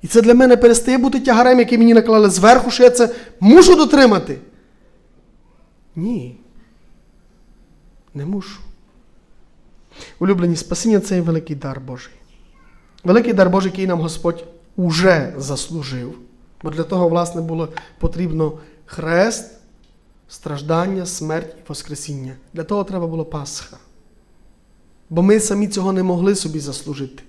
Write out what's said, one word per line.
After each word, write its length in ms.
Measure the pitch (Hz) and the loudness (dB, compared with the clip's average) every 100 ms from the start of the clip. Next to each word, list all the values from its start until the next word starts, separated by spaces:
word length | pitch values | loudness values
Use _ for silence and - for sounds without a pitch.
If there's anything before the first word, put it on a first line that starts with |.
І 40 | 170 | 0
це 160 | 233 | 2
для 120 | 220 | 4
мене 220 | 240 254 247 | 6 6 6
перестає 420 | 247 233 - 254 | 6 4 0 0
бути 220 | 262 269 | 0 -2
тягарем, 380 | 262 233 247 254 | 0 2 4 4
який 200 | 240 233 | 2 4
мені 160 | 233 | 6
наклали 360 | 226 226 220 208 | 6 6 4 4
зверху, 400 | 175 202 254 254 | 4 4 4 2
що 120 | - | 4
я 80 | 247 | 4
це 240 | 247 233 - - - | 4 -2 -2 -16 0
мушу 360 | 190 311 370 349 | 6 8 10 6
дотримати. 640 | 294 294 254 196 - 143 - _ _ _ _ _ _ _ _ _ _ _ _ _ _ - | 6 6 4 4 -2 -12 -14 _ _ _ _ _ _ _ _ _ _ _ _ _ _ -10
Ні. 400 | 185 233 123 123 _ - _ _ _ _ _ _ _ _ _ _ _ _ _ _ _ | -8 -8 -10 -18 _ -20 _ _ _ _ _ _ _ _ _ _ _ _ _ _ _
Не 120 | 143 147 | -14 -10
мушу. 340 | 202 185 202 - - _ _ _ _ _ _ _ _ _ _ _ - - - | -10 -12 -18 -20 -20 _ _ _ _ _ _ _ _ _ _ _ -20 -20 -8
Улюблені, 380 | 185 190 175 165 | -2 0 -2 -4
спасіння — 440 | - 175 226 214 | -6 -6 0 -2
це 140 | 196 | 0
є 60 | 185 | -4
великий 360 | 170 165 160 147 | -2 -4 -6 -12
дар 240 | 143 131 | -12 -14
Божий. 320 | 127 127 - _ _ _ _ _ _ _ _ _ | -16 -18 -20 _ _ _ _ _ _ _ _ _
Великий 280 | 180 208 233 | 2 2 2
дар 180 | 196 180 | 2 2
Божий, 200 | 190 190 | 2 -4
який 160 | 185 190 | -6 -4
нам 140 | 170 | -4
Господь 440 | 160 - 175 170 - - _ - | -4 -6 -6 -6 -12 -20 _ -6
уже 580 | 180 160 190 170 131 143 | -4 0 2 2 0 -10
заслужив. 800 | 135 139 - 165 135 127 120 - - _ _ _ | -10 -10 -10 -12 -10 -12 -12 -16 -20 _ _ _
Бо 80 | 160 | -12
для 120 | 156 | -8
того, 260 | 165 190 175 | -6 0 0
власне, 320 | 165 170 175 | 0 -4 -6
було 280 | 165 165 160 160 - _ | -8 -6 -8 -10 -20 _
потрібно 600 | - 160 175 160 156 - - _ _ | -6 -4 -6 -4 -4 -6 -20 _ _
хрест, 640 | - 156 170 214 226 - - _ _ _ _ _ _ _ | -14 -4 0 0 -2 -12 -20 _ _ _ _ _ _ _
страждання, 760 | - - 143 147 165 180 190 180 | -18 -12 -12 -4 -4 -2 -6 -8
смерть 500 | - 156 156 160 - | -10 -8 -8 -10 -18
і 100 | _ | _
воскресіння. 680 | 147 - 151 - 143 131 131 _ | -16 -14 -16 -12 -12 -14 -18 _
Для 100 | 165 | -14
того 200 | 156 202 | -8 -6
треба 220 | 190 190 170 | -6 -8 -8
була 180 | 160 | -8
Пасха. 520 | 160 151 143 - - - _ _ _ _ _ _ _ _ _ _ _ _ _ | -8 -10 -12 -16 -18 -20 _ _ _ _ _ _ _ _ _ _ _ _ _
Бо 120 | 165 | -2
ми 180 | 185 214 | 2 0
самі 280 | 214 202 208 | 0 -4 -4
цього 240 | 202 190 | -6 -4
не 100 | 190 | -4
могли 320 | 185 175 190 | -4 -2 -2
собі 260 | 196 - 156 | -2 -6 -10
заслужити. 600 | 143 131 - 143 135 - | -10 -14 -12 -12 -12 -16